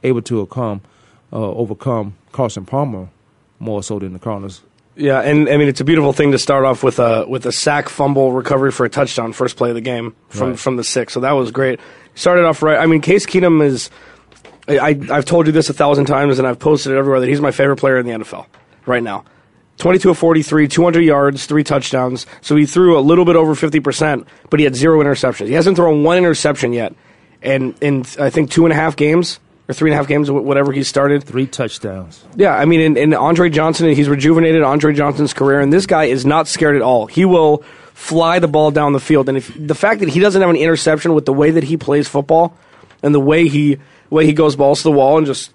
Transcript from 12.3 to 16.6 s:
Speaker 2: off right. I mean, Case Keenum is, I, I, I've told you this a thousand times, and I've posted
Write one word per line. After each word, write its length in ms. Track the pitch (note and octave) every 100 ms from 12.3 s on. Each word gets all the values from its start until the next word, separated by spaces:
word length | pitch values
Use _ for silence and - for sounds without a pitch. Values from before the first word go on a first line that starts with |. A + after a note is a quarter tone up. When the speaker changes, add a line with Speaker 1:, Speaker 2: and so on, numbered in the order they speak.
| F3+
Speaker 2:
off 160 | E3+ D3+
right. 180 | D#3 D3
I 80 | E3
mean, 140 | D#3+
Case 220 | D3+ G3
Keenum 380 | - F#3 F3+ D#3+
is, 260 | D3 B2+ - - - - _ _ - - -
I, 120 | C#3+
I, 100 | C#3+ C#3+ C#3
I've 140 | C#3+ C#3
told 200 | E3+ D#3
you 60 |
this 180 | D#3 D#3
a 40 |
thousand 320 | C#3+ D3 C#3+ C3+
times, 340 | C#3 C#3+ C3
and 80 | C3
I've 100 |
posted 340 | A#2+